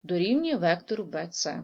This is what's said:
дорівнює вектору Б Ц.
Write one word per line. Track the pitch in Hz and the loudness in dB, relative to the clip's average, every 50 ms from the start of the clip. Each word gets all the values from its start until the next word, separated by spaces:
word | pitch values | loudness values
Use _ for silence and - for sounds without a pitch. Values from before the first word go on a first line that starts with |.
| - | -6
дорівнює | 151 180 175 175 202 247 294 330 330 302 | -2 0 2 2 4 4 2 2 0 0
вектору | 202 170 165 170 175 - - 220 214 202 | 2 4 2 2 2 0 -6 -6 -6 -6
Б | - - 156 160 | -6 -6 -8 -6
Ц. | 170 - - - 156 - 160 | -6 -6 -4 -4 -4 -4 -6